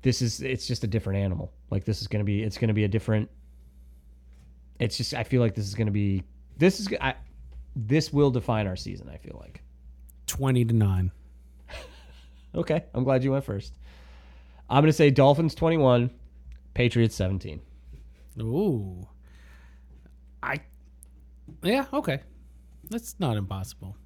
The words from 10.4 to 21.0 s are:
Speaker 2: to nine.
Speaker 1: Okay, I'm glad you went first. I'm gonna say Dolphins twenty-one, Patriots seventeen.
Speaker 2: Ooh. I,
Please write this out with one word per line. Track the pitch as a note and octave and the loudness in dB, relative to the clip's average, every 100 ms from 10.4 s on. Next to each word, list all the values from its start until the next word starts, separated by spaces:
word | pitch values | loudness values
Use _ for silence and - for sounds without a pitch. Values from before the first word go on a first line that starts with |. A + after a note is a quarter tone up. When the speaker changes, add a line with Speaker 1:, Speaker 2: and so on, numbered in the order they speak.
| C3+ B2+ | 0 2
Speaker 2:
to | A#2 | 4
nine. | A#2 G#2 F#2 F#2 - - - - - - - - - - - - - - - | 4 4 2 0 -4 -20 -20 -20 -20 -18 -18 -18 -20 -20 -20 -20 -20 -12 -6
Speaker 1:
Okay, | - D#3 - | -2 -2 -2
I'm | - | -4
glad | B2+ C3 | 0 2
you | C3 | 2
went | C3+ C3+ | -2 -2
first. | G2 - - - - - - - - - - - | -8 -8 -16 -20 -20 -20 -20 -20 -20 -20 -20 2
I'm | B2 | 6
gonna | D#3 | 6
say | D3+ D3 | 8 6
Dolphins | C3+ C#3 C#3+ E3 - | 8 6 6 2 0
twenty-one, | E3 E3 C3+ B2 A#2+ - - - - - - | 0 4 6 4 2 -4 -20 -20 -20 -20 -12
Patriots | - B2 A#2+ A2+ - | 0 2 4 2 2
seventeen. | F#2 F#2 - D2+ - - - - - - - - | -2 -2 -6 -14 -16 -20 -20 -20 -20 -20 -20 -10
Speaker 2:
Ooh. | A2+ C3 G#3 B2+ G2 F2+ F#2+ - - - - - - - - - - - - - | -4 -2 0 -2 -4 -12 -16 -20 -20 -20 -20 -20 -20 -20 -20 -20 -20 -20 -20 -12
I, | C3 C#3+ - - - - | -8 -8 -10 -20 -20 -20